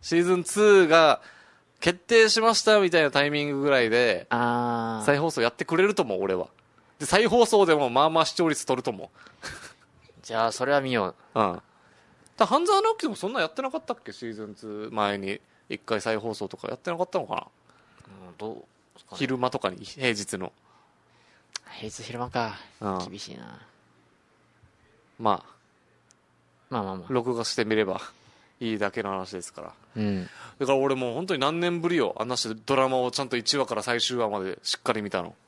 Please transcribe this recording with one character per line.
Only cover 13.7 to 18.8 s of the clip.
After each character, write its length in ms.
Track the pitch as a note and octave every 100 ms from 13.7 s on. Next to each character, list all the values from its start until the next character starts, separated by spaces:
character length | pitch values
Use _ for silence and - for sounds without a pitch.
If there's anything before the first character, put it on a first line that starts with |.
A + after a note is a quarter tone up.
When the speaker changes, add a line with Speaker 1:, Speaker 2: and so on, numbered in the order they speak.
Speaker 1:
か 60 | C4
っ 60 | -
た 80 |
っ 40 | A#3+
け？ 100 | -
シ 160 | - A#2
ー 40 |
ズ 120 | G#2+ G#2+
ン 100 | G2+
ツ 340 | A2 G#2 G#2+
ー 20 |
前 240 | A2 G#2 G2+
に。 240 | G2 G2+ _ _ _
一 100 | -
回 200 | - A2
再 160 | A2+ A2
放 180 | A2+
送 140 | G#2+ G2+
と 80 | -
か 140 | -
や 60 | B2+
っ 20 |
て 140 | -
な 60 | E3+
か 60 |
っ 60 | F3+
た 100 | F#3+
の 80 | -
か 80 | -
な？ 120 | - _ _ _ _ _ - F#2+ F#2
Speaker 2:
う 20 |
ん、 60 | E2+
ど 160 | G#2+
う 460 | B1+ - _